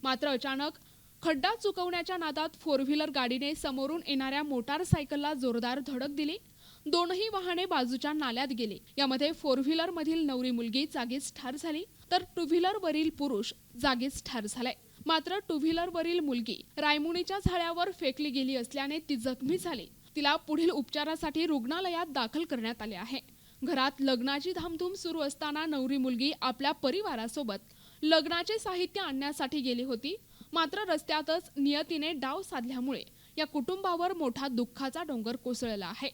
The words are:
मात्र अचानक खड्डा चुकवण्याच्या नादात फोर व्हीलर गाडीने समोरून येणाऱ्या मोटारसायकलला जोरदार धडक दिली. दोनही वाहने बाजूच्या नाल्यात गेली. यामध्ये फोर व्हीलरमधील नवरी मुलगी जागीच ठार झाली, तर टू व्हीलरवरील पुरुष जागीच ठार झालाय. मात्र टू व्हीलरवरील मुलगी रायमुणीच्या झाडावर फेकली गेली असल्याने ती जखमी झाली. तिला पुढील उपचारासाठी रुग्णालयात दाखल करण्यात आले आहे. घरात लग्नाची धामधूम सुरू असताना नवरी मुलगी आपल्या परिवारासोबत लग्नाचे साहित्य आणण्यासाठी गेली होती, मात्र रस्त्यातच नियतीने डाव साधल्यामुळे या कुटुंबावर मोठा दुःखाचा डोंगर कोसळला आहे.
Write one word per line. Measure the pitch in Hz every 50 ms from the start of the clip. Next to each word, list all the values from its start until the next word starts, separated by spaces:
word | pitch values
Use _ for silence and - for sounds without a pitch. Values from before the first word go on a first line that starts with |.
| -
मात्र | 269 262 254 302 294
अचानक | 277 247 - 277 269 269 285 302 - - - - - - - - - - -
खड्डा | 330 320 269 262 370 453
चुकवण्याच्या | 453 - 415 381 - 359 359 349 349 339 - 370 359
नादात | 339 311 285 311 311 330 - -
फोर | - 320 285 262
व्हीलर | 269 262 294 302 302 311
गाडीने | 269 277 254 240 247 262 277 285 311
समोरून | - - 302 269 269 269 285 311 339 - -
येणाऱ्या | 285 269 269 262 269 285 302
मोटारसायकलला | 294 277 247 226 - 277 311 359 339 - 339 294 254 302 285 285 294 311
जोरदार | 269 254 254 233 233 220 240 247 285 262 294
धडक | 277 247 254 285
दिली. | 285 285 302 285 330 440 - - - - - - - - -
दोनही | 302 294 339 349 339 370 370 427 453 415
वाहने | 392 370 359 349 339 370
बाजूच्या | 370 349 294 247 240 254 254 - 294 302
नाल्यात | 311 302 254 226 233 269 269
गेली. | 262 220 247 214 196 - - - - -
यामध्ये | 277 269 262 254 285 302 330
फोर | - - 294 262 262
व्हीलरमधील | 269 269 320 320 330 349 359 339 302 294 320 330 320
नवरी | 285 262 254 247 254
मुलगी | 247 233 233 233 208 262 294 302 -
जागीच | - 240 233 247 285 277 - -
ठार | - - 247 262
झाली, | 294 - 339 302 311 370 - - - - -
तर | 349 359 359 - -
टू | 349 339
व्हीलरवरील | 277 320 349 349 370 403 427 370 330 302 302 311 320 302 -
पुरुष | 285 285 262 202 233 - - - - - - 240
जागीच | 233 285 262 240 247 277 - - -
ठार | - - 233 208
झालाय. | 214 - 247 233 254 - - - - - - -
मात्र | 302 330 320 294 339 359 403 - -
टू | 339 302
व्हीलरवरील | 262 320 330 330 349 359 339 339 320 339 349 349
मुलगी | 311 285 254 240 226 226 - - - - - -
रायमुणीच्या | 302 302 294 302 294 330 339 349 349 - 381 403
झाडावर | 381 - 359 359 339 339 339 339 349 392 370 -
फेकली | 339 269 262 - 302 294
गेली | 247 277 262 254 269
असल्याने | 254 233 233 - 277 269 277 294 330 311 -
ती | 285
जखमी | 240 220 262 254 247 254 262 330 370
झाली. | - 349 320 226 170 - - - - - -
तिला | 311 285 285 294
पुढील | 320 - - 311 311 330 339
उपचारासाठी | - 302 262 - - 302 294 302 320 311 - 311 277 311 330
रुग्णालयात | 339 311 277 226 240 311 349 381 359 349 330 349 330
दाखल | 269 277 240 220 - 294 339
करण्यात | 320 294 240 220 226 240 -
आले | 214 214 214
आहे. | 175 196 226 262 269 - - - - - - - - -
घरात | 254 339 269 262 277 277 -
लग्नाची | 269 269 262 240 240 269 277 285 285 359 359
धामधूम | 359 320 349 330 311 359 359 392
सुरू | 392 - 349 320 330
असताना | 294 277 277 - 311 302 294 302 320
नवरी | 320 302 277 254 262 277 277
मुलगी | 254 262 254 226 262 285 311 -
आपल्या | - 262 254 - 277 277
परिवारासोबत | - - - 269 262 381 427 392 294 226 220 233 - 302 285 220 196 - - - - - - - - - -
लग्नाचे | 311 320 320 294 - 339 339 349 - 427 440
साहित्य | - 427 370 359 370 359 - 403
आणण्यासाठी | 381 320 269 262 277 285 294 - 294 262 302 302
गेली | 254 262 247 240 247
होती, | 269 254 226 240 277 370 440 - - - - - - -
मात्र | 339 320 302 - 392 427 381
रस्त्यातच | 330 302 - - 320 311 302 311 320 359 339 - - 285
नियतीने | 277 285 285 294 311 294 349 311 294 320 349
डाव | 277 254 262 277 370
साधल्यामुळे | 392 - 359 269 233 247 262 254 247 269 262 175 - - - - - - - -
या | 311
कुटुंबावर | - - 302 240 - 370 381 392 381 349 339 349 359 392
मोठा | 349 311 254 233 262 269 277
दुःखाचा | 247 226 240 233 - - 269 269 254 320 349
डोंगर | 311 277 233 214 226 240
कोसळला | - - 254 247 - - 233 220 202 190
आहे. | 165 202 - - 269